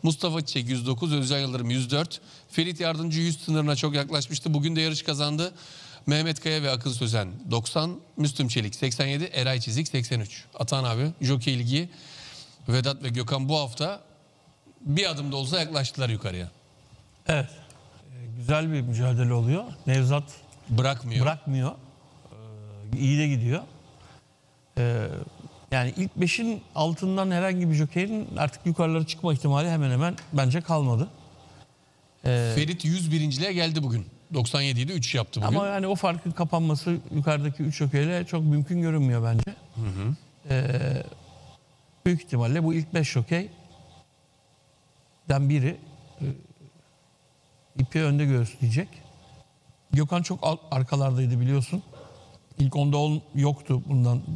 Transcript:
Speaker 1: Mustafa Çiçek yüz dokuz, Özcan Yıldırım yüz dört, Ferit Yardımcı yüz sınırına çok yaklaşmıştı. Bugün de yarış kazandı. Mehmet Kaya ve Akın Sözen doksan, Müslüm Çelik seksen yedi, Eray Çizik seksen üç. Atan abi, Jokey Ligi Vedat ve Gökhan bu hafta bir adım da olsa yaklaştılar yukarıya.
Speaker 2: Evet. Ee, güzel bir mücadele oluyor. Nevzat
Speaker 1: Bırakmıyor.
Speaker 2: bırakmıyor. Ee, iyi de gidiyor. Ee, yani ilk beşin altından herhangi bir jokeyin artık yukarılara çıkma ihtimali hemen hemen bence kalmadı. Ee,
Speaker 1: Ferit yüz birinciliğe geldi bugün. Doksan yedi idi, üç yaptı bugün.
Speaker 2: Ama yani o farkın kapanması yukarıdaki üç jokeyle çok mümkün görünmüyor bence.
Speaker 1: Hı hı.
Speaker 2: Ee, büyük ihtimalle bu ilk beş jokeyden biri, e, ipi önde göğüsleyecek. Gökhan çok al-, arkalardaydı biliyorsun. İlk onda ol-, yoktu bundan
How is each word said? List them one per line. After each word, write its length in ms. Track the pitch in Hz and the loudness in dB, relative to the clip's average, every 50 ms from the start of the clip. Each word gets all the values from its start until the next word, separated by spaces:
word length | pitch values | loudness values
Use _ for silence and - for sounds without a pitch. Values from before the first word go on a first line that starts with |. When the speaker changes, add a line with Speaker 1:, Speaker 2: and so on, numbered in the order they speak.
| - | 2
Speaker 1:
Mustafa 380 | 160 160 - - 180 160 165 156 | 2 0 2 0 -2 -2 -2 -4
Çiçek 240 | - - 139 120 120 | -4 -4 -4 -2 -2
yüz 180 | 131 127 120 127 | -2 -2 0 -2
dokuz, 260 | 131 113 170 170 151 | -2 -2 0 0 0
Özcan 260 | 147 135 127 139 143 | 0 0 0 0 -2
Yıldırım 300 | 139 131 127 127 120 117 | -2 -2 -4 -4 -2 0
yüz 220 | 123 131 131 117 | 0 0 0 0
dört, 300 | 139 147 165 165 - - - - - - - _ | 0 -2 -2 -2 -6 -16 -18 -20 -20 -20 -20 _
Ferit 280 | - - 165 175 180 160 | -2 -2 -2 -2 -2 -2
Yardımcı 400 | 175 165 165 156 165 170 156 156 | -2 -2 -2 -2 -2 -2 0 0
yüz 200 | 165 170 165 151 | 0 0 0 -4
sınırına 340 | - - 156 156 151 151 147 | -2 0 0 2 2 2 0
çok 200 | 127 - 151 143 | 0 0 -2 -2
yaklaşmıştı. 580 | 147 143 139 156 147 139 - 156 147 - 160 156 | -2 -4 -2 -2 -4 -2 -2 -6 -6 -2 0 0
Bugün 220 | 147 143 165 165 | 2 2 0 0
de 60 | 160 | 0
yarış 220 | 160 160 156 151 - | 0 0 -2 -4 -4
kazandı. 500 | - 151 139 147 147 147 151 165 180 185 - - - - - - - - - - | -4 -4 -2 -2 -2 0 -2 -2 -4 -6 -12 -20 -20 -20 -20 -20 -20 -20 -10 -2
Mehmet 340 | - 147 151 160 165 160 151 | 0 2 2 2 0 -2 -2
Kaya 240 | - 160 156 156 147 | -2 -2 -2 0 0
ve 80 | 139 | 0
Akın 200 | 131 127 117 139 | -2 -2 -2 -4
Sözen 400 | 127 117 127 120 113 113 104 92 87 - - - | -4 -2 -2 0 0 0 0 -2 -6 -10 -6 -2
doksan, 480 | 113 117 113 - - - 151 170 180 - - - - - | -2 -2 -2 0 -2 -2 -2 -2 -4 -8 -14 -16 -4 0
Müslüm 300 | 151 147 143 - 143 123 | 0 0 2 0 -2 0
Çelik 280 | 113 127 110 104 101 | 0 0 -2 -2 -4
seksen 320 | - - 135 120 - 139 135 | -2 -2 -2 0 0 -2 -2
yedi, 160 | 139 143 165 | -2 -2 -4
Eray 360 | 180 - 139 127 131 131 127 | -4 -4 -2 -2 0 0 -2
Çizik 280 | 117 - 110 131 165 - | -2 -2 -2 -2 -2 0
seksen 320 | - 135 120 117 127 117 | -2 -2 -2 0 -2 -4
üç. 260 | 107 101 - - - - _ - | -4 -6 -10 -18 -20 -20 _ -6
Atan 240 | - 113 143 135 131 | -4 -2 0 0 0
abi, 280 | 123 113 113 131 156 170 - | 0 0 0 0 -2 -2 -2
Jokey 380 | 156 123 139 131 117 143 135 123 | 0 0 0 2 0 -2 -2 0
Ligi 300 | 120 117 131 147 170 180 - - - - - - - - - - - - - - - - | 0 0 0 0 0 -2 -8 -18 -20 -20 -20 -18 -18 -18 -18 -20 -20 -20 -20 -14 -2 0
Vedat 340 | 117 127 120 135 139 135 139 | 2 2 2 0 -2 -2 -4
ve 60 | 131 | -4
Gökhan 400 | 117 123 123 120 147 135 135 135 | -4 -2 -2 -2 -2 -2 0 0
bu 100 | 151 156 | 0 0
hafta 420 | 143 127 113 - 147 165 202 202 - - - _ _ _ _ _ _ _ _ _ _ - - _ | 0 -2 -4 -4 -4 -4 -4 -8 -14 -20 -20 _ _ _ _ _ _ _ _ _ _ -20 -20 _
bir 300 | - 147 143 165 196 185 | -4 0 0 2 2 0
adım 200 | 160 143 143 143 | -2 -4 -6 -4
da 40 | 135 | -4
olsa 240 | 139 135 127 160 185 | -4 -4 -2 -2 -2
yaklaştılar 500 | 160 156 160 147 135 123 - - 131 123 | -2 -2 0 -2 -2 -2 -2 -2 -2 0
yukarıya. 420 | 113 104 - 104 90 90 87 87 - _ _ _ _ _ - _ - - - _ _ _ _ - | 0 -2 -2 -4 -4 -4 -8 -8 -12 _ _ _ _ _ -20 _ -20 -20 -20 _ _ _ _ -2
Speaker 2:
Evet. 220 | 160 151 - - - - - - - - - - - - - 147 | 0 0 0 -4 -8 -18 -20 -20 -20 -20 -20 -20 -20 -20 -20 -18
Ee, 140 | 131 127 123 117 113 120 | -16 -14 -12 -12 -10 -8
güzel 340 | 120 120 151 151 160 160 156 | 0 2 2 2 2 0 0
bir 80 | 143 | -2
mücadele 520 | 123 120 117 110 123 127 123 117 123 120 120 | 0 0 0 0 2 2 2 2 2 2 2
oluyor. 300 | 117 113 117 139 180 226 240 175 - - 147 | 2 4 4 2 0 0 -6 -12 -8 0 2
Nevzat 360 | 131 131 131 127 139 147 147 143 - - - - - - - - | 2 4 4 4 4 2 0 -4 -14 -20 -20 -20 -20 -20 -6 0
Speaker 1:
Bırakmıyor. 560 | 117 113 123 131 139 123 123 123 117 131 127 | 2 2 4 2 2 0 -4 -2 2 2 2
Speaker 2:
bırakmıyor. 460 | 143 160 151 - - 135 131 127 139 - - - - - - _ - - - - - - 107 110 110 107 107 107 104 104 104 104 104 113 | 2 2 -2 -4 -2 0 0 0 -2 -4 -6 -16 -20 -20 -20 _ -20 -20 -20 -20 -20 -20 -20 -18 -18 -16 -16 -16 -16 -16 -14 -8 -6 -4
Ee, 40 | 135 | 0
iyi 200 | 139 135 143 147 | 2 2 2 2
de 80 | 156 147 | 2 2
gidiyor. 360 | 139 123 113 120 131 175 - - - - - - - - - - - - _ _ _ _ _ _ _ _ _ _ _ - | 2 2 2 2 0 0 -4 -8 -20 -20 -20 -20 -20 -20 -20 -20 -20 -20 _ _ _ _ _ _ _ _ _ _ _ 0
Ee, 300 | 120 120 117 117 107 - - - - - - - - - - - - - | 0 0 0 0 -2 -4 -6 -8 -10 -10 -14 -20 -20 -20 -20 -20 -10 -4
yani 220 | - 131 123 123 - - | -2 0 0 0 -2 -2
ilk 180 | 185 190 - | -4 -4 0
beşin 460 | - 180 170 - - 233 226 220 - - - - | 0 0 0 0 0 -2 -2 -4 -6 -8 -10 -2
altından 560 | 151 156 165 170 156 - 190 190 190 190 190 | -2 0 0 0 -2 -2 -2 0 0 0 0
herhangi 380 | 180 175 180 190 185 185 180 170 | 0 0 0 0 0 0 2 2
bir 60 | 156 | 4
jokeyin 520 | 151 156 147 - 175 185 202 220 214 214 - 170 - | 4 2 2 0 -2 -2 0 -2 -4 -6 -6 -2 -2
artık 280 | 143 147 - - - | -2 -2 -2 -4 -2
yukarılara 420 | 170 165 - 175 160 160 160 160 156 | -2 0 2 2 2 2 0 0 -2
çıkma 260 | - - - 175 151 | -4 -4 0 0 0
ihtimali 360 | 131 - 147 139 143 156 170 | 2 2 2 2 2 2 2
hemen 220 | 165 160 147 135 | 2 2 2 2
hemen 240 | 127 123 151 175 175 - - - - | 2 2 2 0 -2 -4 -10 -4 0
bence 280 | 143 135 127 127 170 | 2 2 2 2 0
kalmadı. 480 | 170 - 170 156 143 131 120 113 151 208 - - - - - - - - - - - _ _ _ _ _ _ _ _ _ _ _ - | 0 0 0 2 2 2 2 2 0 -2 -4 -16 -20 -20 -20 -20 -20 -20 -20 -20 -20 _ _ _ _ _ _ _ _ _ _ _ 0
Ee, 260 | 127 123 120 120 117 113 | 2 2 2 2 2 2
Speaker 1:
Ferit 300 | 143 147 151 185 180 - | 2 2 0 -2 -2 0
yüz 260 | 151 165 190 175 160 | 0 0 2 2 2
birinciliğe 420 | 151 165 151 151 135 131 165 202 190 | 2 2 2 0 0 0 -2 -2 0
geldi 300 | 175 170 165 160 160 147 | 0 0 0 0 0 0
bugün. 220 | 131 117 117 90 - - - _ _ 165 | 0 0 -2 -2 -6 -14 -20 _ _ 0
Doksan 280 | 139 120 113 - 143 | 0 0 2 2 0
yedi 180 | 139 139 131 120 | 2 2 2 0
idi, 100 | 123 147 | 0 0
üç 240 | 190 170 120 - - | -2 -2 -2 0 0
yaptı 260 | 131 113 - - - | -2 -2 -2 -2 -2
bugün. 140 | 104 - 110 | 0 2 2
Speaker 2:
Ama 120 | 196 202 202 | 2 2 0
yani 200 | 202 196 196 190 | 0 0 0 0
o 80 | 202 | 0
farkın 360 | 180 - 185 170 170 - 175 | 0 2 0 0 0 -4 -6
kapanması 640 | 165 - 175 156 - 165 165 160 151 143 - 175 175 170 - - - | -2 -2 -2 0 2 2 2 2 2 2 2 0 0 -2 -2 -4 -2
yukarıdaki 480 | 156 139 156 151 147 143 151 139 - 160 | 0 2 2 2 2 0 -2 -2 -2 -2
üç 120 | 160 147 - | -2 0 0
jokeyle 480 | 156 139 135 143 143 156 180 175 175 | -2 0 2 2 2 2 0 -2 -2
çok 180 | 175 - 170 160 | -2 -2 0 2
mümkün 380 | 151 147 151 143 143 175 175 | 4 4 4 2 0 0 0
görünmüyor 420 | 170 165 156 156 143 131 120 117 113 | 2 2 2 4 4 4 4 2 2
bence. 320 | 117 117 113 113 - 202 - - - - | 2 2 2 2 0 -4 -14 -18 -14 -8
Speaker 1:
Hı 60 | 113 | -6
hı. 340 | 113 104 95 95 98 110 147 - - - _ _ _ 147 | -4 -4 -4 -2 -2 -2 -2 -4 -6 -20 _ _ _ -2
Speaker 2:
Ee, 540 | 135 131 135 135 131 - - - 135 - - - - - - - - - - - - - _ _ _ _ _ _ _ _ _ | 0 0 2 0 0 0 0 0 -2 -2 -4 -6 -14 -18 -20 -20 -20 -20 -20 -20 -20 -20 _ _ _ _ _ _ _ _ _
büyük 180 | 180 175 165 - | 0 0 0 -2
ihtimalle 400 | - - 123 117 117 135 170 165 | -2 -2 0 2 2 2 2 2
bu 100 | 160 165 | 2 2
ilk 200 | 165 156 160 - | 0 -2 -2 0
beş 180 | 170 156 - | 0 0 2
jokeyden 380 | - 131 113 - 170 170 190 208 - - - - - - - - - - - _ _ _ _ _ _ _ _ _ _ _ _ _ _ _ _ _ _ _ _ _ _ _ _ 165 143 139 139 139 | 2 0 0 2 0 -2 -2 -4 -10 -18 -20 -20 -20 -20 -20 -20 -20 -20 -20 _ _ _ _ _ _ _ _ _ _ _ _ _ _ _ _ _ _ _ _ _ _ _ _ 0 2 2 4 4
biri, 280 | 147 147 127 139 180 - - - - - - - - - | 4 4 2 0 -2 -4 -12 -20 -20 -20 -20 -20 -12 -8
e, 40 | 151 139 135 - - - - _ - - _ - _ _ _ _ _ _ _ _ _ _ _ _ _ _ _ _ _ _ _ 135 | -6 -6 -6 -8 -12 -20 -20 _ -20 -20 _ -20 _ _ _ _ _ _ _ _ _ _ _ _ _ _ _ _ _ _ _ -2
ipi 240 | 135 - - 160 160 | -2 0 2 0 2
önde 220 | 147 143 147 151 | 4 4 4 4
göğüsleyecek. 600 | 139 135 123 117 107 - - 135 117 110 131 190 - - - - - - - - - - - - _ _ _ _ _ - _ _ _ - | 4 4 2 2 0 -2 0 0 2 2 2 0 -2 -8 -20 -20 -20 -20 -20 -20 -20 -20 -20 -20 _ _ _ _ _ -20 _ _ _ 2
Gökhan 280 | 139 151 143 175 175 | 2 4 4 2 0
çok 180 | 175 - 180 - - | 0 0 -2 0 0
al-, 140 | 156 156 165 - - | 0 0 0 -4 -4
arkalardaydı 680 | - 131 131 - - 139 139 135 127 123 131 120 123 120 | 0 0 0 2 2 2 2 2 2 2 2 2 2 2
biliyorsun. 440 | 123 127 139 139 123 - - 190 - - - - - - - - - - - - _ _ - - | 2 2 2 2 0 0 -4 -6 -6 -8 -20 -20 -20 -20 -20 -20 -20 -20 -20 -20 _ _ 0 2
İlk 160 | 143 135 131 | 2 2 4
onda 220 | 143 143 147 143 147 | 2 2 2 4 4
ol-, 240 | 147 151 151 156 151 - - | 2 2 0 0 -2 -4 0
yoktu 480 | 143 139 143 147 139 - - 135 123 - | 2 2 2 2 0 -2 0 0 0 0
bundan 360 | - 139 131 123 120 120 123 - - 156 | 2 2 4 4 4 4 2 0 -4 -6